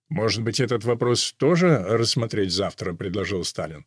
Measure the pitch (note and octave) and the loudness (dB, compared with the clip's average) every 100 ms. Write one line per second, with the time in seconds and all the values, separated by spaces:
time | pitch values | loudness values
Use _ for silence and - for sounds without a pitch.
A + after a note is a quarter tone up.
0 | - B2+ A2 G#2 A2+ A2 A#2+ A#2+ A2+ A#2 | -8 -2 0 0 -2 0 0 0 0 0
1 | A#2+ A#2+ - - C3+ E3+ F3+ C3+ F#2 A2+ | 2 2 0 0 2 4 4 4 2 0
2 | A2+ C3 A2+ A2 F#2+ F2 F#2 - F#2 E2+ | 2 0 -2 0 0 0 -2 -4 -8 -6
3 | G2+ G2 F#2 F#2+ E2 - D#2+ D2+ | -4 -4 -4 -4 -4 -6 -8 -10